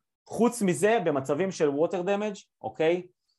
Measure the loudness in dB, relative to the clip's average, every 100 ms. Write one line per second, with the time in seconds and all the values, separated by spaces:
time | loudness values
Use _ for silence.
0 | _ _ -10 0 0 2 0 2 2 2
1 | 0 -2 0 -2 -2 0 0 2 0 0
2 | -2 -2 -2 -8 -14 _ -10 -2 0 0
3 | -2 _ _